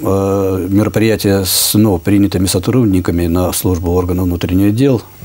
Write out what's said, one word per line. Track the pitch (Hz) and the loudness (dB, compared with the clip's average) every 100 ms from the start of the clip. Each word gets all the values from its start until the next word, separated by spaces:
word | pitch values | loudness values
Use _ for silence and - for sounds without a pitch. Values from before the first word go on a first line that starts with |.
э, | 101 98 98 98 95 95 90 | -2 -2 0 0 -2 -2 -2
мероприятия | 98 101 110 110 104 101 98 95 | 0 0 0 0 0 0 0 0
с, | - - 107 | -2 0 2
ну, | 110 87 | 2 2
принятыми | 98 101 101 92 92 | 2 2 2 0 -2
сотрудниками | 98 - 131 113 92 87 85 87 | -2 0 0 2 2 0 0 0
на | 87 85 | 0 -2
службу | - 98 90 87 | -2 -2 -2 0
органов | 90 90 90 92 | -2 0 -2 -2
внутренних | 87 87 92 101 110 | -2 -2 0 2 2
дел, | 139 120 - - | 2 0 -4 -10